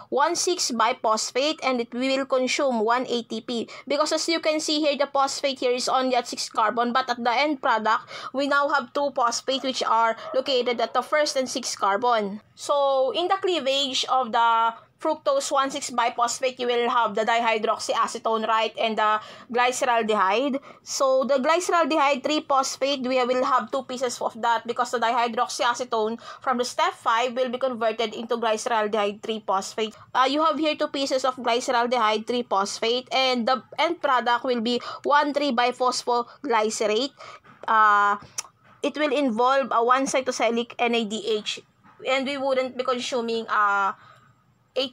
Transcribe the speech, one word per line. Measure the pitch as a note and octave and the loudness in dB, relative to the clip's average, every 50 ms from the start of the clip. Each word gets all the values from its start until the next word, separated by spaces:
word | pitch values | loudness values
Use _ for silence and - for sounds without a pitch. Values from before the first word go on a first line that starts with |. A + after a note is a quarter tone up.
| - - | -10 -4
one | - B3 C#4+ D#4+ F4 | 0 2 2 2 2
six | D#4+ - F4+ F4 F4 - - | 0 0 -2 0 -2 -2 -4
biphosphate | B3+ A3+ A3 A#3 B3 - - A3+ G#3+ G#3+ - - - B3 C#4 D4+ D#4 - - | 0 2 2 2 0 0 0 0 0 0 0 -2 -2 0 0 0 -2 -2 -2
and | C4 C4 A#3+ | -2 -2 -2
it | A#3 - - | -2 -4 -4
will | B3 B3+ C4+ C4+ C4 C4+ | -4 -2 0 0 0 0
consume | C4 C4+ B3+ B3+ B3 - - D4 C4+ B3 A3+ | 0 0 0 0 0 0 0 0 0 2 0
one | G#3 A3+ A#3 B3+ C4 - | 2 2 2 0 0 -2
A | A#3+ A#3+ A#3 | -4 -4 -4
T | - A3+ A3 | -4 -8 -10
P. | - - B3 A#3 A3 - - - - - | -8 -6 -6 -6 -6 -8 -10 -14 -6 -4
Because | C#4 C#4+ D4+ D4+ | 0 0 0 0
as | E4 D#4 - - | 0 -2 0 0
you | E4 D#4+ | -2 0
can | E4 D#4+ D#4 D#4 | 0 0 0 0
see | D#4 - D#4 D4 | 0 -2 -2 0
here, | D#4 D4 C#4+ C4 | 2 0 0 0
the | C#4+ C4+ | -2 0
phosphate | - C#4 C4+ C4+ - - - C#4 C4+ - | 2 0 0 0 0 -2 -2 -4 -2 -2
here | C#4 B3 | -2 -2
is | B3 B3+ B3 - | -2 0 -2 0
only | - C4 C4 C4 B3 A#3+ | 0 0 2 2 0 0
at | A#3+ - | 0 -2
six | - - - - | -6 -8 -8 -8
carbon, | - B3+ - - B3+ A#3 A#3+ A#3+ | -2 0 0 0 2 0 -2 0
but | A#3 C4 B3+ - | 0 0 0 0
at | B3 A#3+ A#3 | -4 -2 0
the | B3 | 0
end | A3+ A#3+ C#4+ D4+ D4+ - | 0 2 2 0 0 -2
product, | - C#4 A#3 A3 G#3+ G#3+ A3 B3 - - - - - - - | 0 0 0 0 2 0 0 0 -2 -8 -16 -14 -12 -8 -4
we | B3+ C#4+ C#4 | -2 -2 2
now | C#4+ C#4+ C#4+ C#4+ | 2 2 2 2
have | D#4 C#4 B3 - | 0 0 -2 -2
two | - C#4+ C#4+ C#4+ C#4 | -4 -2 -2 -2 0
phosphate | C#4+ A#3+ A#3 A#3 - - - C4+ C4 C4 | 0 0 0 0 -2 -4 -2 -4 -2 -2
which | C4+ B3 - - | -4 -4 -2 -2
are | - A3+ A3+ A3+ A3+ A3+ A3+ - - - | 0 2 2 2 2 0 -2 -6 -4 -4
located | C4 B3+ C#4+ C4+ B3 A#3+ B3 B3 A#3 | -2 -2 0 0 0 0 0 0 -2
at | A#3 A3+ - | -2 -2 0
the | C4 | -2
first | B3 - D#4 D4+ D4+ D4 - C4+ | -2 0 0 0 0 0 0 -2
and | C4 B3 | -4 -2
sixth | - C4+ A3+ - - - | -4 -6 -6 -6 -6 -2
carbon. | - G3 G3 C4+ B3+ B3 A#3+ A3+ G#3 G3 G3+ G#3+ - _ _ - | 0 0 0 2 2 2 2 2 0 -2 -6 -10 -14 _ _ -14
So, | - - D4 C#4+ C#4 C#4 C4+ C4 C4 C4 A3+ | -4 -2 0 2 2 2 2 2 0 0 0
in | D4 F4 F4+ | -2 0 0
the | G4 F#4+ | 0 0
cleavage | - F#4 F4+ D#4 B3+ C4+ C4+ C#4 C#4 C4 C4 B3+ - - | 0 0 -2 0 0 0 0 0 0 -2 -2 -4 -2 0
of | - C4 B3+ A3+ | 0 0 0 0
the | G#3+ A#3 A#3 A#3 A3+ A3+ A3+ A3+ A3+ - - _ _ - | 0 2 2 4 4 2 2 0 -2 -4 -16 _ _ -6
fructose | - D#4+ D4+ D#4 - D4+ C#4 C#4 C4+ - | -4 -2 -2 -2 0 0 0 0 0 0
one | - C4+ C4 C#4 | 0 0 0 0
six | C4+ C#4+ - - | -2 -6 -8 -6
biphosphate, | B3+ A#3+ A#3 A#3+ A#3+ - A#3 A#3 - - C4+ B3+ B3+ - | -2 0 0 0 0 0 0 0 0 -2 -2 -4 -2 -2
you | B3 | -2
will | A#3+ B3 A#3+ A#3+ A#3+ | 0 0 0 0 2
have | B3+ B3 A#3 G#3+ G3+ | 2 2 2 0 0
the | A3 | 0
dihydroxyacetone, | A3 A3 A#3 A#3 A#3+ A3+ A3+ A3+ G#3+ A3 G#3+ - - - - A3+ A3 - - A#3 - A#3 A3+ A3 A3 A3 | 0 2 2 2 2 2 0 0 0 0 -2 -2 -2 -4 0 0 0 -2 -2 -4 -2 -2 -2 0 0 0
right, | A3+ A3 A3+ A3+ A3 - | 0 0 0 -2 -2 -2
and | - A3+ A3 G#3+ | -2 -2 0 0
the | G#3+ G#3+ G#3+ G#3+ - - - - - - A3 | 2 2 2 0 -2 -6 -20 -20 -14 -6 0
glyceraldehyde. | A#3+ B3 B3 B3+ - C#4+ B3 A#3+ A#3 A#3 G#3+ G#3+ G#3 F#3+ F#3+ G3+ A3+ C4+ C#4+ A#3+ C#4 - - - - | 0 2 2 2 0 0 2 2 2 2 2 2 2 2 2 2 2 2 0 -2 -2 -6 -10 -20 -20
So, | - - - - C#4+ C4+ C4 C4 C4+ | -14 -8 -4 0 2 2 4 2 2
the | A3+ C#4 C4+ | 2 2 2
glyceraldehyde | B3 D4+ D#4+ F4 F4+ - F4+ E4+ E4 C4+ D#4 D#4+ C#4 C#4 C#4+ B3 - | 4 4 2 2 2 2 2 2 2 2 2 2 4 2 2 0 0
three | C#4 D4+ D4+ | 0 0 0
phosphate, | D4+ - C#4+ C4 C4+ C4 - - C4 C#4 C#4+ C4+ B3+ | 0 2 2 2 2 0 -2 -2 -2 -2 -2 -2 -2
we | B3 C4 B3+ B3 | 0 0 2 2
will | A#3+ B3+ B3+ B3+ | 2 2 0 2
have | C4+ C#4 B3 A3 A3+ | 2 2 0 0 0
two | - C4+ B3 | -4 -6 -6
pieces | - C4 B3 C4 A#3+ B3 - | -4 -8 -4 -4 -4 -4 -4
of | C4+ A#3+ - A#3 | -6 -6 -6 -2
that | A3 A#3 A#3 A3 - | 0 0 0 0 -2
because | A#3 A#3 - A#3+ A#3+ | -4 -2 -2 -2 -2
the | - A#3+ | 0 0
dihydroxyacetone | A3+ A3+ A#3+ A#3+ A#3 A#3+ A3+ A#3+ B3 A#3+ - - C#4+ A#3+ A#3+ - B3+ B3 - A3+ G#3+ G#3+ A#3 A#3 - - - - | 0 2 2 2 0 0 0 0 -2 -2 -2 -2 0 0 0 -2 -4 -4 -2 0 0 0 -2 -6 -10 -16 -16 -8
from | - C4+ B3+ A#3+ | -4 -2 0 0
the | B3 | -2
step | A#3+ - - D#4 F4+ F#4+ | -4 -2 0 0 0 0
five | - - C4+ A#3 A3+ B3 C4 A#3 | -2 -2 0 2 2 2 0 0
will | C4 B3+ B3+ | -2 -2 -2
be | A#3 B3+ | -2 -2
converted | C4+ C4 B3 G#3+ A#3 A3+ A3 A3+ A#3 A3 G#3+ | -2 -2 -2 0 -2 -2 0 0 -2 -4 -4
into | A3+ A#3 A3+ B3 A#3 | -6 -4 -4 -2 -2
glyceraldehyde | A3 A3+ A3 A3 - - A#3+ A3 G#3+ G#3 G#3 A3 G3+ G3+ G#3 G#3+ | 0 0 0 0 0 0 0 0 0 0 0 0 0 0 -2 -6
three | - - A3 G#3+ - | -6 -6 -6 -6 -2
phosphate. | - G3 F#3+ G3 - - - A3 G#3+ G#3+ - - - - | -2 -2 -2 -2 -4 -4 -4 -4 -4 -6 -12 -16 -6 0
Uh, | A#3+ C4 C4+ | 2 2 4
you | C#4 D4+ D#4 | 4 2 2
have | D#4+ D4+ C#4 | 2 2 2
here | D#4+ D4+ D4+ | 0 0 0
two | - D4+ D4 | 0 -2 -2
pieces | - C#4+ C#4 C4+ C#4+ C4 C4 | -2 -2 -2 0 0 0 0
of | C4 B3+ | 0 -2
glyceraldehyde | - A#3+ A#3+ A#3 B3 B3+ - B3+ A#3 A#3+ B3 B3 B3 A3 G#3+ G#3+ A#3+ A3 | -2 -2 0 0 0 0 0 2 2 2 2 2 2 2 2 2 2 0
three | - B3 B3 | -2 -2 -2
phosphate, | A#3+ - G#3+ F#3+ G3 G3+ - - - A3+ A#3+ B3+ B3+ - | -2 0 2 0 0 0 -2 -2 0 0 0 0 -2 -2
and | - C4 C4 C4 B3+ B3 A3 A#3+ | 0 2 2 2 2 0 2 0
the | C4 A3+ - - - - | 0 0 -2 -8 -4 0
end | C#4+ E4+ E4+ E4+ | 0 0 0 0
product | - C#4+ C4+ B3 A#3 A#3+ A#3+ A#3 - | 0 2 2 2 2 2 0 0 2
will | C4+ B3 A#3+ | 0 0 0
be | G#3+ A#3 A#3+ A#3+ - - - - - | 0 0 0 -2 -2 -6 -12 -6 0
one | - - D4 D4+ D4 | 2 4 4 4 4
three | C4+ C#4+ D4 C#4+ | 0 0 0 0
biphosphoglycerate. | A#3+ A#3+ A#3+ B3+ B3 - B3+ B3 B3 - - - A#3+ A#3+ A#3+ - - - - C#4+ A#3+ A3 G#3+ A3 A3+ - A#3 G3+ G#3+ A3 C4 C#4 - - - - - - _ - - - - - | 2 2 2 0 2 2 0 0 0 0 -2 0 0 0 0 -2 -8 -10 -4 0 0 2 2 0 0 -2 0 0 2 0 0 -2 -4 -10 -20 -20 -20 -20 _ -20 -20 -12 -2 2
Uh, | A3+ A3 G#3+ G#3+ G#3 G3+ G3+ G#3 G3+ - - - - - - - _ _ _ - - _ | 4 6 6 6 6 6 4 4 2 0 -4 -14 -14 -14 -14 -14 _ _ _ -20 -16 _
it | - C#4+ C#4 C#4+ | -4 -4 -2 0
will | D4+ D4 C#4 | 0 0 2
involve | C#4+ C#4+ C4 G#3+ A3 A#3+ B3+ C4+ C#4 C4+ A#3 | 2 0 0 2 2 4 4 4 2 2 0
a | - A#3 A#3 | 2 2 4
one | A#3+ B3+ C4+ C4+ C4+ | 4 4 2 2 0
cytosolic | - C#4 C4 C4 B3 - C4 A3 A#3 A#3 A#3 - - - | 0 -2 -2 -2 -2 0 0 0 0 0 -2 -4 -4 -2
N | B3 A#3 A#3 | -2 0 0
A | A#3 A#3 | 0 -2
D | G3 A3 A3 - A#3 A3 G#3+ | -2 -6 -6 -4 -2 -2 -2
H, | G#3+ - - - - _ _ _ _ - - - - - | -2 -6 -10 -10 -10 _ _ _ _ -20 -20 -10 -4 -2
and | C4 C4+ C4+ B3+ | -2 0 0 -2
we | C#4+ C#4 | -4 -4
wouldn't | C4 C#4 C4 B3+ B3+ B3+ B3 B3 | -2 -2 0 0 -2 -4 -4 -6
be | B3+ | -4
consuming, | B3+ B3+ B3 B3 - C#4+ A#3+ A#3 A#3 A3+ A3+ A3 - | -2 -2 -4 -4 -4 -4 -4 -2 -2 -4 -4 -4 -2
uh, | G#3+ G#3+ G#3 G3+ G3+ G3+ G3 F#3+ G#3 - - - - - _ _ _ _ _ _ _ _ _ _ - B3+ | 0 2 2 2 2 2 0 -2 -2 -6 -14 -20 -20 -20 _ _ _ _ _ _ _ _ _ _ -6 -6
A | C4+ C4 | -6 -4